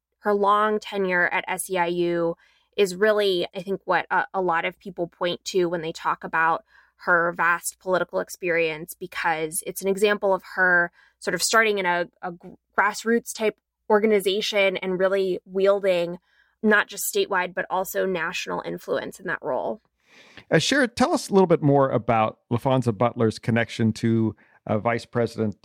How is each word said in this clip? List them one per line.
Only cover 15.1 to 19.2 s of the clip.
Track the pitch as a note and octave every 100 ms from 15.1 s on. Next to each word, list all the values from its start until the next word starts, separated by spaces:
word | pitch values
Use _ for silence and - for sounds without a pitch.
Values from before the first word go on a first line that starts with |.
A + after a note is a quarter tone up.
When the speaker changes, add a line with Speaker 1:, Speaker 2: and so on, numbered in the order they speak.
| G3 F#3+ F3+ -
Speaker 1:
wielding | F#3 G3 G3+ G3 F3+ F3 F3 _ _ _ _
not | G#3+ G#3 -
just | G3+ -
statewide, | G#3 G3 F#3+ F3+
but | F#3 -
also | F#3 F#3+ G3 F#3+
national | F3+ D#3+ F3+ F#3+ F3+
influence | - E3+ - C3+ -
in | -